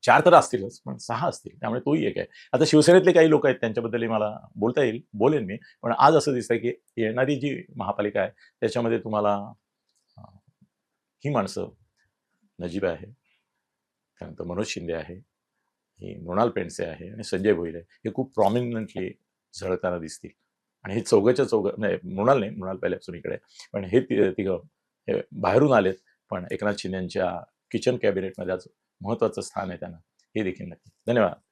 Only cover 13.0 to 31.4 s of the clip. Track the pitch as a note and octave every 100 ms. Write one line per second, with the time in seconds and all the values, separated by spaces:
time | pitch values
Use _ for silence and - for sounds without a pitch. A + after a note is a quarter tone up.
13 | G2+ B2 _ _ _ _ _ _ _ _
14 | _ _ E2+ D#2+ E2+ F2 G#2+ - E2+ E2
15 | D#2 F2+ _ _ _ _ _ _ _ _
16 | F#2+ - E2+ F2+ A#2 G2+ F2 - E2+ D#2
17 | F2 A2 A2 F#2+ G2+ F#2 E2+ E2+ E2+ _
18 | A2 G2+ C3 - G2 A#2 B2 A#2 G#2 -
19 | F#2 - _ _ _ - F#2+ F#2 F#2 F2+
20 | D#2+ - F2 _ _ _ _ _ G2 G#2
21 | G#2 A#2 A2 B2+ B2 A2+ F#2+ - G#2 F2+
22 | F2+ F#2+ A2 C3+ G2+ - F#2 F#2+ F#2 F2
23 | - F2 - - _ - - G#2 F#2+ A2
24 | C3 A2 G2 F#2 F#2+ F2 - _ _ _
25 | - - - D2 F2+ G#2 C#3+ A#2+ F#2+ F#2
26 | _ _ _ F#2+ F2 - G#2 G2+ F#2+ F#2+
27 | F2+ G2 F2+ F2 F2 _ _ A2+ - B2
28 | A2 F#2+ F#2+ F#2 F2+ F#2 - _ _ _
29 | G2 A2+ A2 - - - F#2+ F2 F2 E2+
30 | _ _ _ - G2 F2+ F#2+ E2+ _ _
31 | - A#2+ G2 D2+